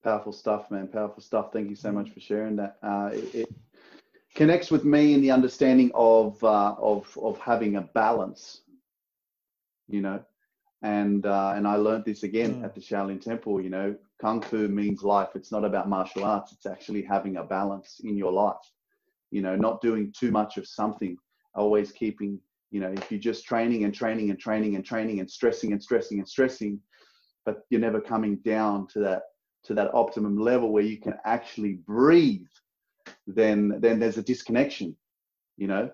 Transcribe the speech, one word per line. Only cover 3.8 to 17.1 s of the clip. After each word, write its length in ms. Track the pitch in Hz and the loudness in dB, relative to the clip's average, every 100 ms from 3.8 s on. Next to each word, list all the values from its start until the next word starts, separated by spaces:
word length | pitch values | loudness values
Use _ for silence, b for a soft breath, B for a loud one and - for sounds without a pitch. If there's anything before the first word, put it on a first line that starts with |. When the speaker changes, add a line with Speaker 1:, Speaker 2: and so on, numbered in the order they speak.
| b b b b b | b b b b b
Speaker 1:
connects 360 | - 156 175 - | 2 4 4 2
with 140 | 156 | 2
me 300 | 143 147 151 | 4 6 8
in 60 | 143 | 8
the 100 | 135 | 6
understanding 600 | 127 127 - 135 127 123 | 6 4 4 6 8 6
of, 480 | 120 117 113 110 104 | 6 8 8 6 2
uh, 320 | 113 107 101 104 | 4 4 2 0
of, 380 | 110 104 - - | 0 0 -2 -6
of 160 | 110 98 | -6 -6
having 380 | - 117 107 101 | -2 0 0 -2
a 60 | |
balance, 800 | 87 - 110 117 98 - - - _ _ _ _ _ _ _ _ _ _ _ _ _ | -2 0 2 2 -2 -10 -20 -20 _ _ _ _ _ _ _ _ _ _ _ _ _
you 120 | 104 | -6
know, 200 | 98 98 - _ _ _ _ _ | -4 -6 -12 _ _ _ _ _
and, 420 | 107 104 101 101 101 | -4 -2 0 0 0
uh, 260 | 98 98 | 0 0
and 140 | 101 101 | -2 0
I 80 | 104 | 2
learned 280 | 104 110 | 2 0
this 200 | 107 104 | -4 -6
again 300 | 104 110 117 123 | -4 -2 -2 -4
Speaker 2:
Mm. 80 | |
Speaker 1:
at 100 | 110 | -8
the 60 | - | -14
Shaolin 400 | - 104 98 95 | -8 -6 -4 -6
Temple, 380 | 117 113 - 98 | -8 -8 -4 -4
you 100 | 92 | -4
know, 240 | 95 98 104 _ _ | -4 -4 -6 _ _
Kung 200 | 110 113 | -4 -2
Fu 260 | 104 110 107 | -2 -2 0
means 340 | 101 104 98 | 0 -2 -2
life. 260 | 101 101 95 95 | 0 0 0 -6
It's 160 | - | -8
not 120 | 107 | -4
about 240 | 101 98 95 | -2 -2 -2
martial 360 | 95 92 - | -2 -4 -4
arts. 280 | 101 104 - | -2 -2 -4
It's 140 | - - | -14 -12
actually 360 | 92 - 104 | -12 -8 -8
having 340 | 95 | -2